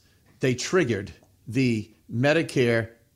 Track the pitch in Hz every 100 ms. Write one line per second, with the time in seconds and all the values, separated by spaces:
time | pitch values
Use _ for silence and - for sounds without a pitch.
0 | _ _ _ _ 135 127 - 185 135 101
1 | 101 - _ _ - 117 127 110 101 _
2 | - 117 143 156 156 151 120 117 110 -
3 | _